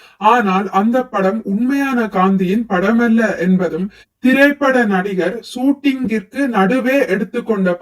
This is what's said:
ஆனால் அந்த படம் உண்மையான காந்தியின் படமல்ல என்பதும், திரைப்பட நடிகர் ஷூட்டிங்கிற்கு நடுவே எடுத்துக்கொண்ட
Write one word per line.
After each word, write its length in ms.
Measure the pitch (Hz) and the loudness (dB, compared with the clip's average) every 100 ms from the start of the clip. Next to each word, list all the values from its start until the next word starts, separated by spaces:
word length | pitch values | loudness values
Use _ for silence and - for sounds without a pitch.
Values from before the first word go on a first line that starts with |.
| - _ 214 | -20 _ 2
ஆனால் 340 | 247 196 190 208 190 | 2 2 0 0 0
அந்த 260 | 220 254 254 | 2 0 -2
படம் 260 | 202 190 220 196 | -2 0 -2 -4
உண்மையான 540 | 208 254 277 269 240 214 190 | -2 0 0 -2 -2 -2 0
காந்தியின் 500 | 190 190 180 220 220 | 0 2 0 -2 -2
படமல்ல 600 | 180 196 233 233 226 220 170 180 | -2 0 2 2 2 0 -2 0
என்பதும், 420 | 180 170 156 202 - - _ | 2 0 -4 -8 -10 -20 _
திரைப்பட 600 | 247 269 285 285 269 254 214 | 0 4 4 4 0 2 2
நடிகர் 420 | 190 196 180 170 226 - | 0 -2 -2 -2 -4 -12
ஷூட்டிங்கிற்கு 920 | 247 269 277 285 262 233 220 - 262 277 220 | -4 -2 0 -2 -2 -2 -4 -6 -4 -2 0
நடுவே 380 | 190 262 240 277 - | 2 0 0 0 0
எடுத்துக்கொண்ட 640 | 196 - 240 226 196 185 175 | -2 -2 -6 -4 -2 0 0